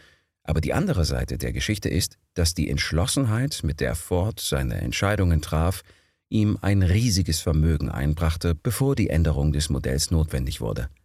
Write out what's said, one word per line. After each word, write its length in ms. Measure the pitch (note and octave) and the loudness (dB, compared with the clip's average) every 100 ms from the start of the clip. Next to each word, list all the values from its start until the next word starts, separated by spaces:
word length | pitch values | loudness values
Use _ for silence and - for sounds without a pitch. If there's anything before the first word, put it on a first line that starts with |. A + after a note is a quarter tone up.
| - _ _ _ | -12 _ _ _
aber 160 | - D#2 | -2 -2
die 120 | C#2+ | 0
andere 320 | E2+ F#3+ F#2 | 0 0 2
Seite 320 | D#2 B1+ B1 B1 | 0 0 -4 -4
der 160 | B1 | -4
Geschichte 360 | - - G#2 - | -4 -4 -2 0
ist, 280 | F2+ - - _ | 0 -2 -6 _
dass 200 | - F2 | -2 0
die 160 | E2+ D#2 | 0 -2
Entschlossenheit, 920 | C#2+ - D#2 G#2+ - C3 G#2+ C#3 - | -2 0 0 0 0 0 0 -2 -4
mit 160 | F2 D2 | -4 -2
der 160 | B1+ C#2+ | -2 -4
Ford 420 | - F2+ G2+ - | -2 0 0 -4
seine 360 | - C#2+ C2 | -4 -2 -2
Entscheidungen 680 | G1+ B1 - G2+ G#2 F2+ D#2+ | -2 -4 -2 0 2 2 2
traf, 400 | - D#2 E2+ G2 - _ _ _ _ | 2 0 0 -2 -8 _ _ _ _
ihm 280 | A2 G#2 G#2 | 0 2 2
ein 220 | F#2+ G2+ | 2 2
riesiges 560 | F#2 G2 B2 F#2+ E2+ D#2 | 4 4 4 2 2 0
Vermögen 500 | - D2+ D#2+ D2+ D2 | 0 2 4 2 0
einbrachte, 640 | - C#2+ D2+ D#2+ D#2+ F2 | -2 -2 0 0 0 -2
bevor 400 | E2 - A2 C3+ | -2 -2 0 0
die 160 | C3 G2 | 2 2
Änderung 400 | D#2+ D#2 D2 D2 | 2 2 2 2
des 180 | D2 D2+ | 0 0
Modells 440 | C2+ - C2+ - | -2 -2 -2 0
notwendig 480 | E2 D2+ C#2 B1+ - | 0 0 -2 -4 -4
wurde. 280 | A1+ G1+ A#1 - | -6 -4 -6 -10